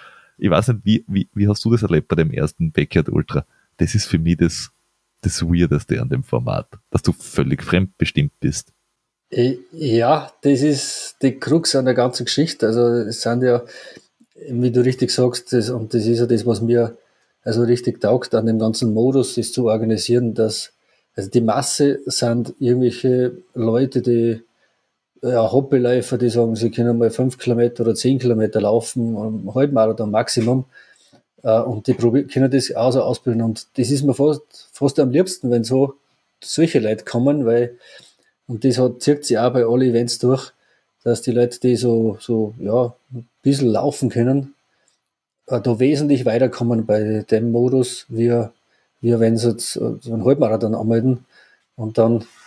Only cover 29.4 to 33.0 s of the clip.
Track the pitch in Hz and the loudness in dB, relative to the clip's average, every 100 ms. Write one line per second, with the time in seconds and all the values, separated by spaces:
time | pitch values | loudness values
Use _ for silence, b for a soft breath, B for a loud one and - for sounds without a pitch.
29.4 | 95 127 143 131 110 107 107 107 117 - | -6 0 0 2 2 0 -2 -2 -2 0
30.4 | 113 131 127 b b b b b b _ | 0 0 -2 b b b b b b _
31.4 | 120 113 120 107 117 120 117 131 139 131 | 0 2 0 -4 -2 0 2 2 0 0
32.4 | 135 135 - - 123 131 | 2 2 -2 -2 0 2